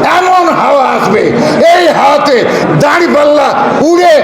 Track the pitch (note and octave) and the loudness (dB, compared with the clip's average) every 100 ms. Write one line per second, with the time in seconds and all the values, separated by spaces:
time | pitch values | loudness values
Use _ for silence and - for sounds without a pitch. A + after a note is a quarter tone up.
0 | - E4+ F4+ F#4 E4+ - B3+ C#4+ B3+ A#3+ | -2 -2 0 0 0 -2 -2 0 -2 -2
1 | G#3+ G3+ - A#3+ - A3+ E4 F4 E4+ G#3 | -2 -2 -2 -2 -2 0 2 2 2 0
2 | C#4 D4 C#4+ A#3+ - - - D#3 C#4+ E4 | 0 0 0 0 0 -4 -2 0 0 0
3 | E4+ C#4 D4 D4 C4+ - G#3 - D4+ F4 | 0 0 2 2 0 -2 -2 -2 0 2
4 | F4 D4 | 2 2